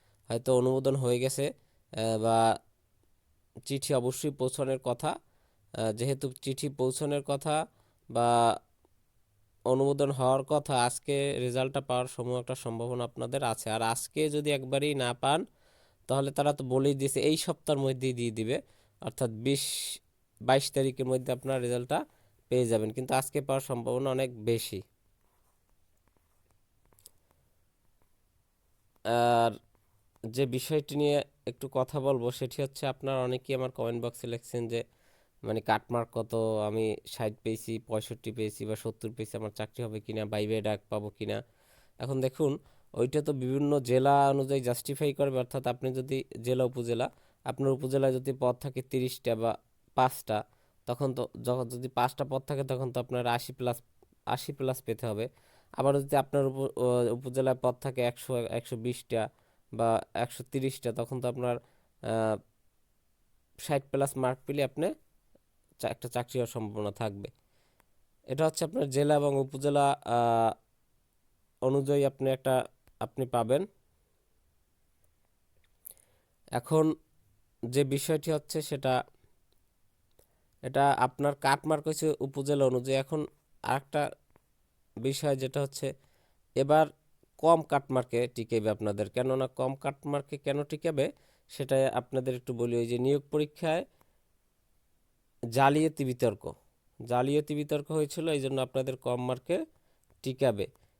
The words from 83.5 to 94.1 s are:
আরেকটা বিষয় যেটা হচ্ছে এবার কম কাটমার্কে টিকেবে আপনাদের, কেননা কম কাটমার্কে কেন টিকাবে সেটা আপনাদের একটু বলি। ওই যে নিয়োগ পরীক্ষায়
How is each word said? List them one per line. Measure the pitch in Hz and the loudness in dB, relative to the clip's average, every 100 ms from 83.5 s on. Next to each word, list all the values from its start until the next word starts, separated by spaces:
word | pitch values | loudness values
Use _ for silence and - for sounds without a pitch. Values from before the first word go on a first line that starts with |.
| _ | _
আরেকটা | - 135 - 151 143 - _ _ _ _ _ _ _ - | -2 -2 -2 -2 -2 -6 _ _ _ _ _ _ _ -4
বিষয় | 131 135 147 135 | -2 0 0 0
যেটা | 131 147 | -2 -2
হচ্ছে | 139 - 180 - _ _ _ _ _ 123 | -4 -4 -8 -8 _ _ _ _ _ 0
এবার | 139 156 151 - _ _ _ _ | 4 6 4 0 _ _ _ _
কম | 156 165 | 4 4
কাটমার্কে | - 143 139 127 123 120 123 | 4 -2 0 -2 0 0 -2
টিকেবে | - 113 113 107 | -4 -2 0 2
আপনাদের, | 104 107 101 95 | 0 0 -2 -2
কেননা | 123 127 131 131 | -2 0 0 -2
কম | - 131 135 | -2 -4 -4
কাটমার্কে | 139 139 151 143 139 143 | -6 -6 -4 -4 -4 -6
কেন | 143 139 | -4 -2
টিকাবে | 143 151 165 147 147 - _ _ _ | -4 -4 -2 0 0 -4 _ _ _
সেটা | - 131 135 135 | -8 0 2 2
আপনাদের | 123 123 131 127 123 | 0 -2 -2 -2 -4
একটু | - | -4
বলি। | 117 120 120 | -2 0 0
ওই | 117 | 0
যে | 120 | 0
নিয়োগ | 131 143 139 | 2 0 0
পরীক্ষায় | 151 147 - 165 165 - _ _ | -2 -2 -4 -2 -2 -4 _ _